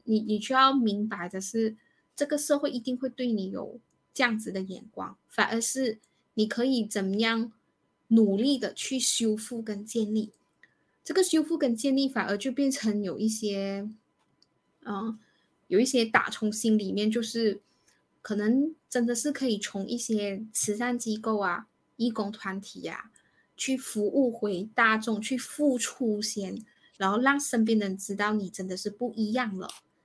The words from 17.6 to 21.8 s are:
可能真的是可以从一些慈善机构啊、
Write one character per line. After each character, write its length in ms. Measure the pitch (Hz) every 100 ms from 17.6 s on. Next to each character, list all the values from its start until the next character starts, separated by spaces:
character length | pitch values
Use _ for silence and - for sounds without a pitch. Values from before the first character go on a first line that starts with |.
| _ _ _ _ _ _
可 140 | - 208
能 380 | 214 254 294 320 _
真 160 | 254 233
的 80 |
是 160 | 233 294
可 200 | 285 269
以 80 | 208
从 280 | - 202 196
一 120 | 240
些 480 | - 220 202 196 220
慈 240 | - - 208
善 200 | 240 247
机 200 | 233 214
构 220 | 220 214
啊、 280 | 190 175 - _